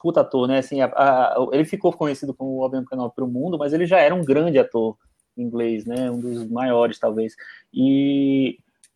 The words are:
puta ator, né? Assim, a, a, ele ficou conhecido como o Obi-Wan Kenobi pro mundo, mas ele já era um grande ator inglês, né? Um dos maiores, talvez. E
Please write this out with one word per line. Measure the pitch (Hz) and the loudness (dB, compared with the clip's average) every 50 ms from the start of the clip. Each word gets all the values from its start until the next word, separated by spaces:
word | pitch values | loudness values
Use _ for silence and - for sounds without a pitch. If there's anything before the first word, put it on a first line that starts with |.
puta | - 170 170 151 | -4 0 2 2
ator, | 131 - - 127 123 127 | 2 2 2 0 0 2
né? | 135 135 | 0 0
Assim, | 127 - 143 135 | -2 -2 -2 0
a, | 127 | 0
a, | - - 135 139 139 131 127 123 - - 123 131 - | 0 2 2 4 4 4 4 2 2 2 0 -2 0
ele | 127 147 156 | 0 0 0
ficou | - 202 - - 175 | 0 -2 0 0 0
conhecido | 165 - 160 147 139 - 147 135 | 0 0 -4 -4 -4 -6 -8 -10
como | 131 - 135 135 | -8 -8 -8 -6
o | 131 131 131 | -4 -4 -4
Obi-Wan | 127 135 131 123 | -2 -4 -6 -6
Kenobi | - 135 127 123 113 - | -6 -6 -6 -6 -6 -6
pro | - 131 123 | -6 -6 -4
mundo, | 123 123 147 185 170 147 | -4 -4 -4 -4 -4 -4
mas | 147 143 156 | -2 -2 0
ele | 165 180 | 0 2
já | 170 190 180 | 4 4 4
era | 147 147 180 | 4 4 2
um | 180 165 | 0 0
grande | 131 135 151 165 175 143 131 | 2 2 2 2 4 4 2
ator | 117 - - 117 110 113 113 _ _ _ _ _ _ _ - | 2 2 0 -2 -2 -2 -4 _ _ _ _ _ _ _ -12
inglês, | 123 120 117 120 117 117 117 113 107 107 | -10 -8 -6 -4 -4 -2 -2 -4 -4 -6
né? | 117 120 127 131 123 | -6 -6 -4 -4 -4
Um | 120 120 | -4 -6
dos | 117 123 120 117 113 110 | -6 -6 -6 -8 -6 -6
maiores, | 117 120 131 127 120 120 120 113 110 - | -4 -2 0 2 2 2 2 2 0 -2
talvez. | - 113 107 110 113 110 - - - - - - _ _ - 127 | -4 -2 -2 -2 -4 -4 -8 -14 -20 -20 -20 -20 _ _ -2 0
E | 131 135 135 139 139 139 139 139 139 139 135 135 131 - - _ _ _ _ _ _ _ - | 2 4 4 4 2 2 2 2 2 2 2 2 0 0 -4 _ _ _ _ _ _ _ -10